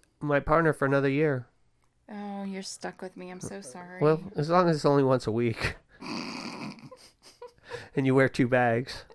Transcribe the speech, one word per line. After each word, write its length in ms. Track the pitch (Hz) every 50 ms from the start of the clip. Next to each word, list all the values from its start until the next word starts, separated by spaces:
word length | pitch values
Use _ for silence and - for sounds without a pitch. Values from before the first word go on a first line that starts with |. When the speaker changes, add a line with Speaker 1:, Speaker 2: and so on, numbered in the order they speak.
| _ _ _ -
Speaker 1:
my 200 | - 147 143 139
partner 320 | 139 147 156 160 165 156
for 140 | 143 - 143
another 220 | 135 139 139 139 139
year. 380 | 135 143 156 151 139 127 120 - _ _ _ _ _ _ _ _ _ _ _ -
Speaker 2:
Oh, 300 | 214 202 202 202 202 196 196
you're 180 | 196 190 190
stuck 400 | 196 - - - - 180 180 -
with 140 | 190 185 185
me. 140 | 185 180 180
I'm 100 | 185 180
so 200 | - - 202 196
sorry. 400 | 202 - - 180 - - - -
Speaker 1:
Well, 200 | 147 151 160 156 - - -
as 120 | - 147 156
long 180 | 170 180 180 170
as 80 | 165
it's 80 | 147 -
only 180 | 147 143 143 135
once 220 | 131 131 123 -
a 60 | -
week. 440 | 107 117 120 117 110 - - - - - _ _ _ -
<laughs> 60 | - - - - - - - - - - - - - - - - - - - - - - _ _ - - - - 480 494 _ _ _ - - - - - -
And 100 | 143 135
you 80 | 135 131
wear 140 | 135 135 123
two 180 | - - 135 120
bags 560 | 131 127 123 120 113 117 135 - - - - - -